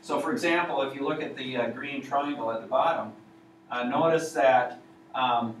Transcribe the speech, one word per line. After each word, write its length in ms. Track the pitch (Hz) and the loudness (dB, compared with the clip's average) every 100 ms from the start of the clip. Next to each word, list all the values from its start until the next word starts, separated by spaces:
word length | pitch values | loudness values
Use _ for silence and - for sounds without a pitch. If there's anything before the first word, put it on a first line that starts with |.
So 200 | - - | -2 -2
for 120 | 156 | 0
example, 500 | 127 170 170 - 135 | 0 2 2 2 0
if 120 | 135 | -2
you 80 | 139 | -2
look 200 | 143 156 | -2 -2
at 120 | 151 | -4
the, 220 | - 127 127 | -6 -6 -2
uh, 140 | 117 | -2
green 320 | - 143 135 | -4 -8 -8
triangle 500 | - 143 147 139 113 | -2 -2 -2 -2 -4
at 80 | 113 | -4
the 60 | 113 | -2
bottom, 480 | 131 135 127 107 - - - - - - | 2 2 0 -4 -10 -20 -20 -20 -20 -10
uh, 140 | 120 | -4
notice 480 | 123 135 165 160 156 | -2 2 4 2 0
that, 480 | 156 135 127 - - - - - | 2 6 6 4 -6 -18 -20 -12
um, 420 | 131 127 120 117 113 | -2 0 2 0 -6